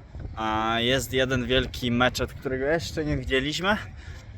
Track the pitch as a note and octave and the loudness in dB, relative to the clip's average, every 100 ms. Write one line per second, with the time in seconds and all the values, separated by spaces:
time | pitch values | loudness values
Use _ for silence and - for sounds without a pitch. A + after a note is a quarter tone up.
0 | - - - - A2 A2 A2+ A2+ A#2 C3+ | -14 -12 -10 -4 0 2 2 2 4 2
1 | A#2 C3 C3 C3 A#2+ B2+ B2 - B2 A#2+ | 2 0 2 2 2 2 0 -2 0 4
2 | B2+ - B2 - C3+ C3 C3+ E3 - E3+ | 4 2 -4 -4 -4 -2 0 0 0 -4
3 | D3+ C#3+ B2+ C3+ C#3 D3+ F#3 G#3+ - - | -2 -2 2 2 2 0 2 0 -2 -12
4 | - - - | -14 -14 -14